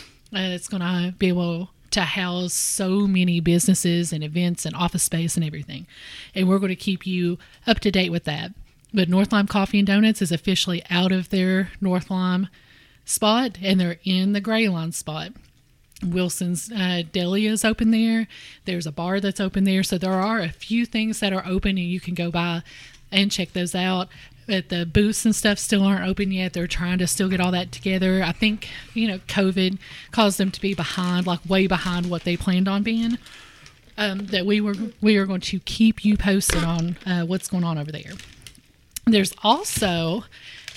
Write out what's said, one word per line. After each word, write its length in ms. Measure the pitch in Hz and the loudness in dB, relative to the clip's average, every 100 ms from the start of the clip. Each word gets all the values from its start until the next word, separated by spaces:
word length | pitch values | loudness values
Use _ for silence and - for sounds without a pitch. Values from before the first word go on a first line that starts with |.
| - _ _ | -20 _ _
Uh, 40 | 196 | -6
it's 280 | 185 180 - | -4 -6 -6
gonna 460 | 196 175 180 180 180 | -4 -2 -2 -2 0
be 100 | 190 | 0
able 420 | 180 175 170 185 _ _ | 2 0 -4 -8 _ _
to 120 | - | -4
house 500 | 165 202 180 180 180 | -2 -2 -4 -4 -4
so 540 | - - - 190 190 202 | -4 -2 -2 0 2 4
many 340 | 185 180 170 | 4 4 2
businesses 720 | 165 175 180 185 175 170 170 | 4 4 4 4 2 0 -2
and 100 | 160 | -4
events 440 | 151 160 180 175 156 | -4 -2 -2 -2 -6
and 100 | 160 | -4
office 280 | 175 175 | -2 -2
space 320 | - 165 165 - | -2 -2 -2 -2
and 80 | |
everything. 420 | 156 151 143 139 175 - - - - | -2 -6 -12 -12 -14 -18 -20 -20 -10
And 120 | - 185 | 0 2
we're 100 | 190 | 2
gonna 180 | 190 185 | 0 -2
keep 300 | - 185 190 | -4 -4 -2
you 320 | 180 175 175 - - - | -2 0 -2 -8 -8 0
up 140 | 220 | 0
to 100 | 214 | 2
date 220 | 185 180 | 2 0
with 120 | 165 | -2
that. 280 | - 151 170 202 - _ _ | -4 -6 -10 -14 -20 _ _
But 160 | 208 175 | 0 2
North 240 | 180 196 | 2 4
Lime 140 | 214 202 | 2 2
Coffee 320 | 208 196 208 | 0 2 2
and 80 | 202 | 4
Donuts 340 | 196 220 214 | 4 4 2
is 100 | 170 | 0
officially 520 | 165 - 185 - 170 - | -2 0 0 0 -4 -2
out 220 | 180 185 | 0 2
of 180 | 185 175 | 0 0
their 400 | 196 185 185 190 - | 0 2 0 -2 -4
North 300 | 190 180 - | -2 -2 -2
Lime 380 | 185 185 180 190 - _ - _ _ - | -2 0 0 -2 -8 _ -20 _ _ -6
spot, 500 | - 214 226 254 180 | 0 2 2 0 -2
and 180 | 190 185 | 0 2
they're 200 | 175 170 | 2 -2
in 280 | 190 185 190 | -2 0 0
the 60 | 202 | 0
Gray 260 | 202 220 220 | 0 0 2
Line 240 | 170 160 | 0 -4
spot. 400 | - - 156 160 - - _ _ _ _ - | -8 -8 -8 -10 -14 -20 _ _ _ _ -8
Wilson's, 680 | 185 175 180 - 175 175 - | -2 0 0 -2 -4 -4 -4
uh, 320 | 220 185 180 165 | -4 -2 -2 -2
Deli 360 | 185 175 196 214 | -2 0 0 0
is 160 | 220 | 2
open 260 | 220 220 220 | 0 2 2
there. 380 | 226 226 226 226 - - - - | 4 2 2 -2 -8 -20 -14 -6
There's 200 | 180 156 | -6 -6
a 60 | |
bar 260 | 147 175 196 | -6 -2 -2
that's 220 | 202 190 | -2 -2
open 240 | 190 196 | -2 2
there. 180 | 196 190 | 2 2
So 160 | 185 185 | 2 0
there 140 | 185 | 0
are 260 | 185 196 226 | 0 0 0
a 100 | 165 | -4
few 360 | - - 233 233 | -8 -4 -2 0
things 320 | 226 220 214 | 0 -2 -2
that 140 | 202 | -2
are 120 | 190 | -2
open, 260 | 180 185 196 | -2 -2 0
and 180 | 190 175 | 0 -2
you 100 | 180 | -4
can 160 | - | -4
go 160 | 175 175 | -4 -2
by 320 | 175 170 170 - - - - - | -2 -2 -2 -6 -16 -20 -20 -2
and 220 | 196 202 | 2 2
check 200 | - 175 | 0 -4
those 220 | 185 180 | -4 -2
out. 340 | 185 185 185 185 - - - - | -2 0 -2 -4 -10 -20 -16 -4
But 220 | 190 - | -4 -2
the 180 | 175 170 | -4 0
booths 380 | 208 208 214 | 2 2 2
and 100 | 226 | 2
stuff 240 | 214 214 202 | 2 2 0
still 240 | - 202 | 0 2
aren't 240 | 196 196 185 | 4 2 0
open 220 | 190 196 | -2 -2
yet. 220 | 190 185 | -2 -2
They're 160 | 175 170 | -4 -4
trying 300 | - 175 180 | -2 0 0
to 100 | 180 | 0
still 200 | - 190 | 0 0
get 120 | 185 | 2
all 100 | 180 | 0
that 220 | 185 180 | 0 -4
together. 500 | - 190 190 185 185 | -6 -2 0 2 2
I 80 | 170 | 0
think, 380 | - 214 214 - - - | 0 0 0 -6 -14 -10
you 140 | - 220 | -2 -2
know, 100 | 190 - | -2 -4
covid 520 | - 190 185 185 190 - - - | 0 2 2 0 -2 -8 -18 -6
caused 260 | - 214 190 | 2 2 2
them 140 | 190 | -2
to 80 | - | -2
be 120 | 196 | -4
behind, 540 | 190 160 - 180 180 180 | -2 -4 -2 0 0 0
like, 180 | 175 165 | -2 0
way 180 | 190 190 | 2 2
behind 420 | 180 190 180 175 | 0 -2 -2 -2
what 140 | 170 | -2
they 140 | - 175 | -2 -2
planned 320 | - 185 190 | 0 2 2
on 160 | 196 | 0
being. 340 | 208 226 233 240 - - - - - - - - | 0 0 0 -2 -6 -20 -20 -20 -20 -20 -16 -4
Um, 300 | 208 190 202 | -4 -4 -2
that 200 | 190 185 | -2 2
we 140 | 208 | 2
were, 160 | 208 196 220 - | 2 -2 -6 0
we 160 | 214 208 | 4 4
are 100 | 196 | 4
going 140 | 185 | -2
to 180 | - 190 | -4 -6
keep 460 | - - 220 - | -6 4 4 4
you 120 | 208 208 | 2 2
posted 460 | 208 196 - 170 | 4 2 2 0
on, 340 | 165 170 165 170 - | 2 0 -2 -4 -4
uh, 180 | 180 170 | -2 -2
what's 220 | 185 - | -4 -2
going 160 | 185 | -2
on 120 | 170 156 | -2 -4
over 140 | 147 | -6
there. 220 | 151 - 196 - - - - _ _ _ - | -10 -14 -16 -18 -20 -20 -20 _ _ _ -2
There's 300 | - 214 190 - | 2 4 2 0
also, 840 | 214 277 403 - 202 170 165 196 - - - - - | 2 2 0 -2 0 0 -2 -4 -6 -18 -20 -18 -18